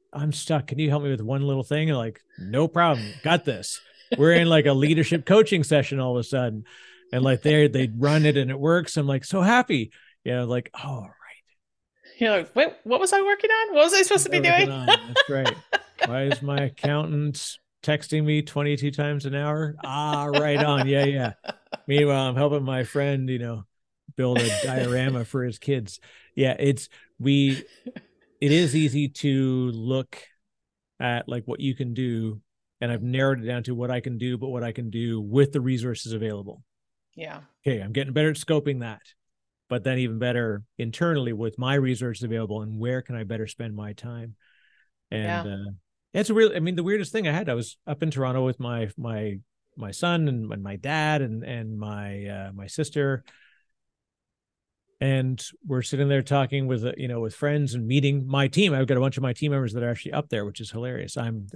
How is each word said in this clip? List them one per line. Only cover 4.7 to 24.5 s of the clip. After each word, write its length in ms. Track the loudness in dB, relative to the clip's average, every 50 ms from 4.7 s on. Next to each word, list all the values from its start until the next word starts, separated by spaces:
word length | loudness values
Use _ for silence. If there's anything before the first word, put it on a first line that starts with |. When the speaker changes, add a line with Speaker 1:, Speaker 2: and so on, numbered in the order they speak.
| 4
Speaker 1:
leadership 520 | 4 4 4 4 4 4 2 2 0 4
coaching 380 | 6 6 6 6 6 4 2 2
session 360 | 4 4 2 2 2 -2 -2
all 160 | -2 0 0
of 60 | -2
a 20 | -2
sudden. 400 | -2 -2 -2 0 -2 -2 -6 -10 -12 -18 -20 -20 -20 -20 -20 _ _
And, 120 | -2 2 4
like, 180 | 4 4 4
they're, 260 | 4 6 6 8 8 6
they 220 | 6 2 0 0 0
run 320 | 0 2 4 6 6 6
it 120 | 6 4 4
and 140 | 2 0
it 80 | -2 -2
works. 380 | 2 2 2 2 2 0 -2 -2
I'm, 100 | 0 0
like, 180 | 0 -2 -2
"So 160 | -2 0 2
happy." 500 | 4 6 6 4 4 4 2 0 0 -2 -8 -14 -20 _ _ _ -6
You 100 | -4 -2
know, 120 | -2 0
like, 240 | -2 -2 -2 -4 -6 -10 -12
"Oh, 200 | -10 -10 -10 -10
right." 80 | -12 -14 -18 _ -20 -20 -20 -20 _ _ _ _ _ _ _ _ _ _ _ _ _ -14 -6 -2
Speaker 2:
You're 120 | 0 2
like, 240 | 2 2 0 0 2
"Wait, 140 | 2 2 2 0 -4 -4
what 160 | 0 0 2
was 120 | 2 4 2
I 80 | 4
working 280 | 4 2 2 2 2 2
on? 260 | 2 2 2 4 6
What 80 | 6 6
was 80 | 8 8
I 100 | 6 4
supposed 220 | 6 4 4 2
to 40 | 2
be 100 | 2 2
Speaker 1:
What 60 | 4
was 80 | 6 6
I 120 | 6 6
Speaker 2:
doing?" 40 | 4
Speaker 1:
working 300 | 2 0 4 4 4 4
on? 80 | 4 2
That's 220 | 2 2 2 2
right. 260 | 2 0 0 0 -2 -4 -4 _ -4
Speaker 2:
<laughs> 80 | -4 -4 -6 _ -2 -2
Speaker 1:
Why 200 | 0 0 0 0
is 180 | 0 0 -2
my 220 | -2 -2 -2 0 -2
accountant 920 | -2 -2 -2 -2 0 0 0 0 0 -2 -2 -2 -2 -4 -6 -8 -10 -12 -14 _ _ _ _ -2
texting 420 | 0 0 0 -2 -2 -2 0 2
me 160 | 2 2 2
twenty-two 500 | 0 -2 -2 -2 -2 0 0 0 -2 -2
times 340 | -2 -2 -2 -2 -2 -4 -4
an 100 | -4 -4
hour? 400 | -4 -2 -2 -2 -2 -4 -4 -6 -8 -8
Ah, 420 | -6 -4 -4 -2 -2 -2 -2 -2
right 360 | 0 0 0 2 2 2 2
on. 240 | 2 2 2 2 2 2
Yeah, 180 | 2 2 2
yeah. 280 | 2 2 0 -2 -4 -6 _ -12
Speaker 2:
<laughs> 440 | -14 -14 -14 _ _ -16 -10 _ 0
Speaker 1:
Meanwhile, 400 | 4 4 4 4 4 2 0 0
I'm 60 | 0
helping 280 | 2 2 2 2 0 -2
my 200 | -2 -2 -2 -4
friend, 460 | -2 -2 -2 0 0 0 0 -2 -2
you 100 | -4 -4
know, 260 | -4 -6 -8 -8 -10 -14 _ _ _ _ _ _ _ -12 -6
build 260 | -2 0 2 2 2
a 80 | 2
diorama 760 | 2